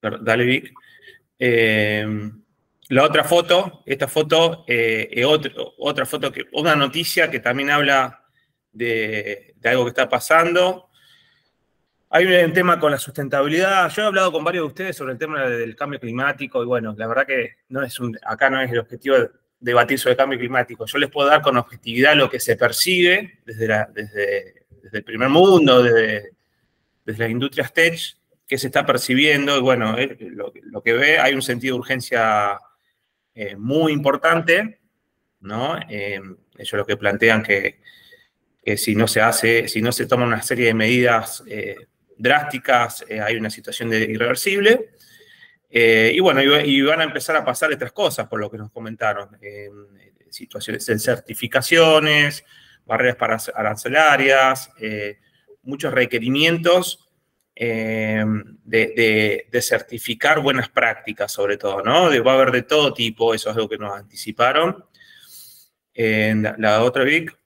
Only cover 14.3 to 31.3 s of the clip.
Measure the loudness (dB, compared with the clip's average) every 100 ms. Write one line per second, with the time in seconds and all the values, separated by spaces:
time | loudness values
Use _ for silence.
14.3 | 0 -4 -4 -6 -8 -10 -8 -10 -8 -8
15.3 | -4 -4 -4 -6 -8 -10 -8 -8 -4 -4
16.3 | -4 -6 -6 -2 -2 -4 -8 -4 -2 0
17.3 | -2 -4 _ _ -8 -8 -8 -10 -10 -10
18.3 | -2 0 0 -2 -4 -6 -10 2 2 2
19.3 | _ _ _ 0 2 2 0 0 2 0
20.3 | 0 -4 -2 -4 -8 -6 -4 -4 0 2
21.3 | 4 4 0 -2 -12 -8 0 4 4 2
22.3 | -2 -2 0 0 0 0 2 4 2 -2
23.3 | _ -18 -6 -2 0 -2 -8 -12 -4 -4
24.3 | -4 -8 _ _ _ -12 -12 -10 -4 2
25.3 | 4 6 6 6 6 6 4 2 -4 -10
26.3 | _ _ _ _ _ _ _ -14 -6 -4
27.3 | -2 -4 -4 -4 2 0 0 -10 _ _
28.3 | _ _ -6 -2 -2 0 0 0 2 4
29.3 | 2 2 0 2 2 0 -2 -4 -6 -16
30.3 | -12 -12 -12 -16 -6 -2 2 2 2 2